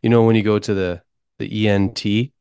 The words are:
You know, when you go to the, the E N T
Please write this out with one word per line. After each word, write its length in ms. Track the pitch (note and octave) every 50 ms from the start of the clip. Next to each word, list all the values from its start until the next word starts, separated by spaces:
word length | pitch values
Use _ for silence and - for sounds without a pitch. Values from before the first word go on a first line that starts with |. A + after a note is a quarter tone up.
| -
You 80 | A2+
know, 140 | A#2 A#2 A2+
when 120 | A2+ A2+
you 60 | A2 G2+
go 160 | G#2+ G#2+ G#2
to 160 | - - G#2
the, 280 | F#2+ F#2+ F2+ F2 F2 _ _ _ _ _ _ _ _
the 240 | A2 - - G#2+ G#2+
E 40 |
N 280 | G#2 G2+ G2 G2 G2 -
T 400 | - - G#2 G2+ G#2+ B2 C#3 _ _